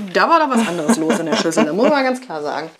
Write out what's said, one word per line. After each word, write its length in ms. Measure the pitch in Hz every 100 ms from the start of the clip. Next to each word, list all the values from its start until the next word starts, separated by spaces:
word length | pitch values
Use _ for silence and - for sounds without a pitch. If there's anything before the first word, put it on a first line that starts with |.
| 196
da 160 | 180 226
war 120 | 330
da 100 | 294
was 160 | 233 208
anderes 300 | 170 151 160
los 220 | 156 160
in 60 | 160
der 100 | -
Schüssel, 280 | 170 165 151
da 60 |
muss 160 | 180 285
man 140 | 285
ganz 180 | 262 254
klar 220 | - 156
sagen. 280 | 147 139 160